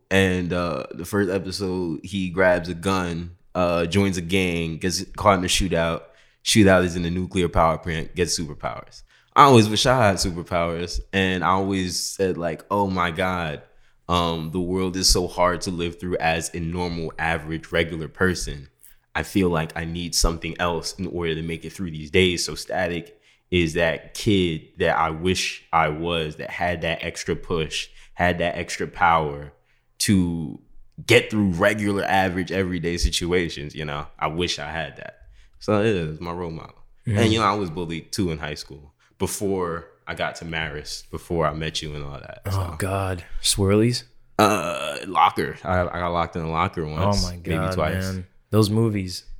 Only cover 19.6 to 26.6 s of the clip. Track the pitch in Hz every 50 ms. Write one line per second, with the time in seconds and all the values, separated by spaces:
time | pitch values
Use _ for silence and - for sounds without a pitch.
19.6 | 78 78 - 82 85 82 82 87 87 85 - - - 85 85 80 - 82 82 -
20.6 | 90 87 85 80 78 - - - 95 85 - 87 85 82 78 78 82 82 82 80
21.6 | - 80 - - 98 87 78 76 76 71 80 92 92 92 87 82 - - 78 -
22.6 | - - - 90 92 87 87 85 82 - - _ _ _ _ _ _ - 90 90
23.6 | 85 80 78 85 85 82 76 71 - - - - - 117 104 95 92 85 80 78
24.6 | - - _ - 90 82 - - 82 80 80 78 85 92 92 87 - - - -
25.6 | - - - 82 80 78 76 78 82 85 85 82 80 78 78 - - - - -